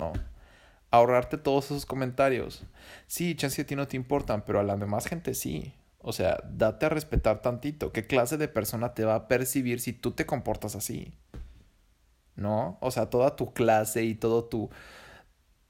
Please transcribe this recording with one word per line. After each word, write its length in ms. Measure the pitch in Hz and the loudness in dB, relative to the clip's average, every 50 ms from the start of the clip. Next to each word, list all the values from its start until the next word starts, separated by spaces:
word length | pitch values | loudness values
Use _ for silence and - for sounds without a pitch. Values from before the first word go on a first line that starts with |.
no? 120 | 80 82 - - - - - - - - - - - - _ _ _ - | -8 -6 -6 -6 -8 -8 -14 -20 -20 -20 -20 -20 -20 -20 _ _ _ 6
Ahorrarte 480 | 120 120 117 123 127 123 120 - 156 151 | 8 8 8 8 6 4 2 0 -6 -2
todos 280 | - 143 139 139 131 | 0 2 2 2 2
esos 200 | - 143 139 - | 0 -6 -6 -4
comentarios. 800 | - 131 135 131 127 123 - 135 135 127 110 71 - - - - - - - - - - - - | -4 -4 -2 -2 -2 2 2 4 4 4 0 -2 -6 -10 -14 -18 -18 -20 -20 -20 -20 -20 -20 -14
Sí, 300 | - - - 170 175 160 | -10 -4 -2 -2 -2 0
chance 260 | - 147 135 - - | -2 -2 -2 -2 -4
a 40 | 143 | -4
ti 100 | - 143 | -4 -2
no 100 | 139 139 | -4 -4
te 100 | - - | -4 -4
importan, 480 | 131 127 - 143 143 - - 110 104 - | -6 -2 0 -2 -2 0 0 -2 -2 -2
pero 140 | - 104 101 | 0 2 2
a 60 | 101 | 2
la 120 | 101 101 | 2 0
demás 300 | 101 101 104 104 117 - | -2 -2 -2 -2 -4 -2
gente 280 | - 175 165 - 131 117 | -4 -6 -4 -4 -6 -6
sí. 400 | - - - 151 151 - 139 - _ _ _ _ _ | -4 -4 -4 -4 -6 -8 -10 -14 _ _ _ _ _
O 100 | - - | -10 -8
sea, 280 | - - 92 85 - - - | -4 0 0 0 0 0 -4
date 420 | - - - 113 110 107 - 156 | -8 -2 0 0 0 2 0 0
a 20 | 156 | 0
respetar 540 | 160 156 156 - - - - 113 104 - | 0 -2 -2 0 -2 2 2 2 2 2
tantito. 500 | - 123 120 117 - 147 151 - 107 - | 0 -4 -4 -2 -6 -8 -6 -4 -6 -4
¿Qué 140 | - 113 104 | -4 -6 -2
clase 320 | - 143 123 120 123 156 151 | 2 2 2 2 2 0 -2
de 100 | 151 - | -2 -2
persona 460 | - 110 101 - 120 110 120 123 - | -2 -2 -2 -2 -2 -2 -4 -4 -2
te 100 | - 110 | 0 2
va 100 | 110 110 | 2 2
a 140 | 110 - - | 0 2 2
percibir 520 | 127 123 131 123 - 139 127 123 120 120 | 2 2 2 0 -2 0 0 0 -2 -2
si 120 | - 123 | -4 -8
tú 200 | - - - 117 | -8 -4 -6 -4
te 140 | - - 160 | -2 -2 -4
comportas 480 | - 151 120 - 110 104 - - 107 104 | -2 -2 -4 -2 -4 -4 -4 -4 -8 -6
así? 400 | 101 - - - - 85 87 - - _ _ - - - - - - - _ _ _ _ _ _ _ _ _ _ _ _ _ - | -6 -8 -6 -6 -8 -10 -12 -16 -20 _ _ -16 -14 -14 -16 -18 -20 -20 _ _ _ _ _ _ _ _ _ _ _ _ _ -10
¿No? 420 | - 101 104 107 110 135 170 185 - | -4 -2 0 0 0 -2 -4 -6 -4
O 100 | - 127 | -4 -2
sea, 200 | - 120 110 101 | 0 0 -2 2
toda 260 | - 123 127 147 147 | 2 4 4 4 2
tu 160 | - 127 - | 0 -6 -6
clase 520 | - - 117 113 110 107 110 - - 117 113 | 0 2 6 6 6 6 4 2 0 0 0
y 100 | 113 107 | 0 -2
todo 300 | - - 113 113 117 117 | 0 2 2 2 2 0
tu, 260 | - 123 110 104 - - - - - - - - - - - - _ _ _ _ _ _ _ _ | 0 -4 -4 -4 -6 -10 -18 -20 -20 -20 -20 -20 -20 -20 -20 -20 _ _ _ _ _ _ _ _